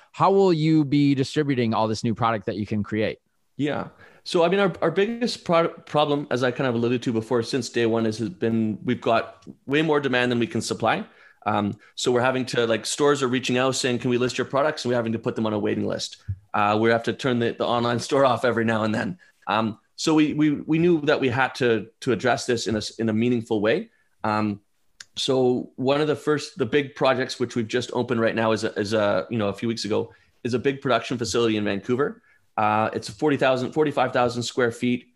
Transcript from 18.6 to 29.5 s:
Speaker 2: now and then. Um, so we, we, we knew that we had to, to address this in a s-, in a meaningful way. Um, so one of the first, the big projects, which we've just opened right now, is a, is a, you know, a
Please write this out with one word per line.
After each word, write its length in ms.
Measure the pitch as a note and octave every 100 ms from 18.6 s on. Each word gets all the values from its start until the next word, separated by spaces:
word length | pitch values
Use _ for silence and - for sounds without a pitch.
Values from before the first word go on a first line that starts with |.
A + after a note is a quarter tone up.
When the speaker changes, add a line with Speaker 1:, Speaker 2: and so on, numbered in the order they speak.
Speaker 2:
now 200 | A2+ A2+
and 100 | A2
then. 240 | G#2+ A2+ - _ _ -
Um, 320 | G#2+ A2+ - _ -
so 160 | -
we, 220 | D#3 D3+
we, 160 | D3 D3+
we 280 | C#3 - D#3
knew 220 | E3+ E3
that 180 | C#3+ C3+
we 100 | C3+
had 240 | A#2+ B2+
to, 320 | - B2 A2+ F#2+ _
to 120 | -
address 320 | A2 B2 B2
this 220 | - A#2 -
in 80 |
a 40 | A2
s-, 200 | - -
in 100 | A2+
a 60 |
meaningful 480 | G#2+ A#2+ A#2+ A2+ A2
way. 260 | G#2+ D#3 A3+ _ _ _
Um, 360 | A2 G#2+ G#2+ G2+ - _ _ _ - -
so 540 | - C3 B2+ B2 - -
one 260 | B2+ C#3+
of 40 | D3+
the 100 | C#3+
first, 420 | - D3 - -
the 80 | A#2+
big 280 | D3 C3+
projects, 460 | - C3+ B2 C3 -
which 160 | A#2+ B2
we've 100 | A2
just 240 | B2 A#2+
opened 260 | B2 A#2 A#2
right 140 | A2+
now, 180 | F#2+ A2+
is 120 | A2
a, 140 | A2 -
is 140 | G2+
a, 340 | A2 G#2 G2+ -
you 80 | A#2
know, 100 |
a 60 | G2+